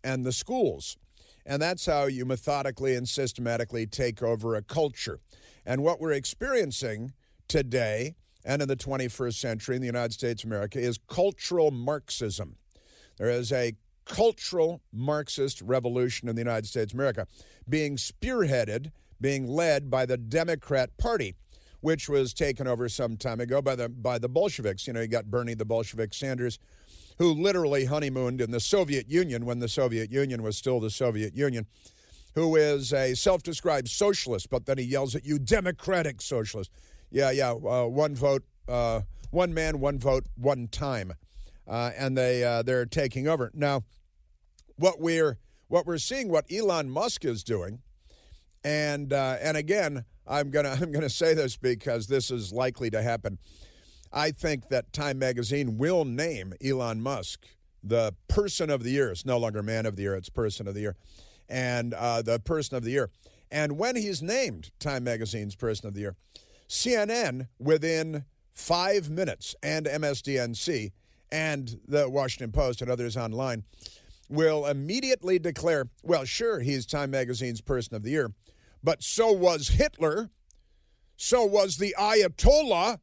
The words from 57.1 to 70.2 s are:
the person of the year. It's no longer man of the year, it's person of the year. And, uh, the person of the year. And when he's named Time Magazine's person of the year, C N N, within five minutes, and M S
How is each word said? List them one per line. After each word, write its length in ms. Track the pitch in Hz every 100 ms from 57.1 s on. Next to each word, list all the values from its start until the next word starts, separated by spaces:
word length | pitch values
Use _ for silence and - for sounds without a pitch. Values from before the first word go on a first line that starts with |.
| 127 90 - - _ _ _
the 320 | 101 117 113 90 -
person 400 | 208 208 - 160
of 140 | 139
the 80 | 120
year. 200 | 139 127
It's 140 | 87
no 140 | - 120
longer 240 | 117 107
man 240 | 107 113 110
of 100 | 98
the 60 |
year, 140 | 98 95
it's 120 | 90
person 400 | - 110 - 98
of 60 |
the 60 | 101
year. 160 | 104 90 - - - - -
And, 460 | 127 127 123 120
uh, 280 | 117 120 117
the 180 | 113 117
person 360 | - 156 139 127
of 60 |
the 80 | 113
year. 200 | 139 113 _ - _ _
And 260 | 151 151 147
when 160 | 233
he's 260 | 247 208 160
named 520 | 165 247 233 92 76 _
Time 240 | 151 131
Magazine's 500 | 123 113 110 113 104
person 320 | 95 117 107 107
of 80 |
the 60 | 101
year, 160 | 104 90 _ - _ - _
C 280 | - 240 233
N 140 | 208
N, 360 | 233 190 127 127 _
within 640 | 135 156 160 160 160 151 139 _ _
five 560 | - - 175 185 202 151
minutes, 460 | 160 175 - - -
and 240 | 143 156 151
M 160 | 151
S 200 | 151 135